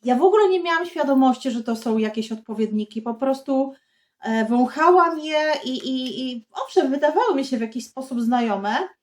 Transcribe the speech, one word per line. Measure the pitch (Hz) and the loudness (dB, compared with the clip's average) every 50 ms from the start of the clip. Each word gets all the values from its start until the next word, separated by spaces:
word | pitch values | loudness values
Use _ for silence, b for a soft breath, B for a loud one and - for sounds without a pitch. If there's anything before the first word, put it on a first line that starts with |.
| _ | _
ja | 240 254 | 0 0
w | 240 | 4
ogóle | 311 370 381 427 427 381 | 4 6 6 6 4 4
nie | 370 370 339 | 2 0 0
miałam | 349 330 330 349 | 0 0 0 -2
świadomości, | 349 - 330 294 262 277 262 262 262 247 247 - 269 | -4 -4 -2 0 2 4 4 4 4 2 2 -2 -6
że | 220 240 226 | -4 -4 -4
to | - 226 | -4 -6
są | 220 - 240 220 220 | -4 -2 -2 0 0
jakieś | 220 214 214 226 220 - | 0 -2 -2 -4 -6 -6
odpowiedniki, | 226 220 - - 220 202 220 202 208 214 208 - - 226 | -8 -12 -10 -12 -4 -4 -2 -2 0 -4 -4 -4 -8 -10
po | 220 240 226 | -8 -8 -6
prostu, | 220 269 262 269 269 - - 269 262 269 269 269 B B B B B B B B _ | -4 -2 -2 -2 -2 -2 -2 0 0 0 -2 -4 B B B B B B B B _
e, | - 220 220 226 220 | -6 -2 0 0 0
wąchałam | 208 233 240 254 - - 294 311 339 359 370 339 339 330 311 | 2 2 2 2 0 2 2 4 6 6 6 6 4 2 -4
je | 302 311 311 302 302 311 302 285 - | -6 -2 -2 0 0 0 -2 -2 -4
i, | 247 | -6
i, | 262 254 - 262 262 262 254 254 214 220 262 254 | -8 -6 -6 -6 -6 -4 -6 -6 -8 -8 -8 -8
i | 254 233 220 _ | -8 -10 -14 _
owszem, | _ - 523 539 - 381 311 269 | _ -10 -10 0 0 0 2 2
wydawały | 269 285 294 294 302 370 480 466 370 | 0 0 0 2 2 2 2 2 0
mi | 269 269 | 0 -2
się | - 262 226 | -2 -4 -4
w | |
jakiś | 226 220 226 247 - - | -4 -6 -8 -10 -12 -12
sposób | _ - 262 - 262 240 | _ -14 -12 -8 -6 -4
znajome | 233 226 247 247 240 226 208 196 196 208 220 277 370 370 _ _ | -2 0 0 0 0 0 -2 -2 -2 -2 -2 -2 -4 -6 _ _